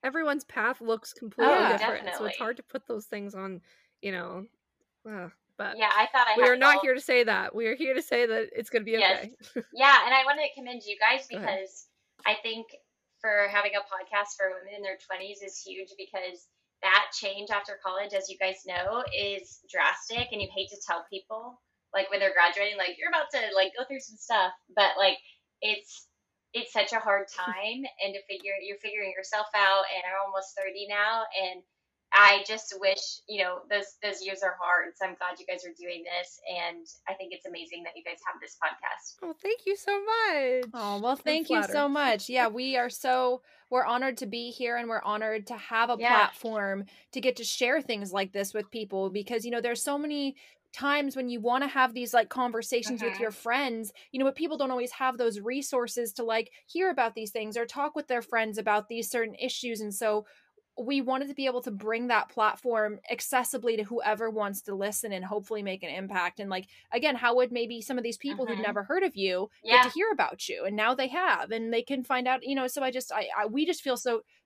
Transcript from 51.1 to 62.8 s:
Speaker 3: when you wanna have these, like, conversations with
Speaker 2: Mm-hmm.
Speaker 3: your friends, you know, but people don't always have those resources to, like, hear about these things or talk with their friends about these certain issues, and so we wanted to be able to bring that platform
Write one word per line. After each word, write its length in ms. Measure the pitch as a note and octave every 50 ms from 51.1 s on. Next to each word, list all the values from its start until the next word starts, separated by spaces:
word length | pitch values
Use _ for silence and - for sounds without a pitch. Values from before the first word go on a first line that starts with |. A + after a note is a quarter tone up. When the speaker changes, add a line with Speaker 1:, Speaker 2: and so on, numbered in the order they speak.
| C4
Speaker 3:
when 140 | C4 C4 B3
you 100 | A#3+ A#3+
wanna 260 | G#3+ A#3 A#3+ C4 C#4 C#4+
have 260 | C#4 C#4 B3+ B3+ A3+
these, 180 | B3+ B3 A3+ -
like, 160 | A#3+ A3 -
conversations 760 | - B3 B3+ A#3+ A3+ A3+ A3+ - - A#3+ A3+ G#3+ B3+ A3+ A3
with 120 | A#3 A3+
Speaker 2:
Mm-hmm. 80 | - A#3
Speaker 3:
your 80 | A3
friends, 600 | G3+ - - A#3 A#3 C4 C#4+ C4 A#3 A3+ A3+ G3+ - - - _
you 80 | - B3+
know, 80 | C4+
but 80 | C4+ C4+
people 240 | - D#4 E4+ D#4 C4+
don't 120 | C#4+ C4
always 220 | B3+ B3 A#3+ B3 -
have 240 | - C4+ B3+ B3
those 240 | A#3 B3 A#3 G#3 G#3
resources 720 | G3+ A3 B3+ C#4 C4+ - - B3+ A#3+ A#3 - A#3+ A#3+ A3+ -
to, 100 | - A#3+
like, 260 | A3+ A3+ A3+ A3+ - _ - _
hear 240 | _ - E4 F#4 F#4+
about 240 | E4 C#4 A#3+ A3+ A3
these 160 | - A3 G#3
things 260 | - A#3 A3 G#3+ G#3
or 80 | A#3 A#3
talk 320 | A#3 - C4 C#4+ D4+ D4+
with 100 | D#4 D4 _
their 120 | B3+ A#3+
friends 380 | A#3 - - A#3 A3 A3 G#3 G#3
about 300 | G#3 A3 G#3 G#3 G#3 G#3
these 200 | A#3 A#3 A3 G3
certain 260 | - A#3+ A3+ A3 -
issues, 440 | - - B3+ B3 - - B3 A3+ G#3+
and 140 | A3 G#3 G3+
so 320 | G3 A#3 A3 G#3 G#3+ G#3+ _ - _ _ _ _ _ _ _ _ -
we 220 | B3 A3+ C#4 C#4 B3+
wanted 260 | A#3+ B3+ C4 C#4 C#4
to 60 | C#4+
be 100 | - C4+
able 160 | C4 B3 B3
to 100 | B3 B3+
bring 360 | G#3+ G3 G3+ G#3+ A3+ A3+ A#3+
that 240 | B3 A#3 G#3+ - -
platform 680 | - - G#3+ G#3+ - - - B3 A#3 A3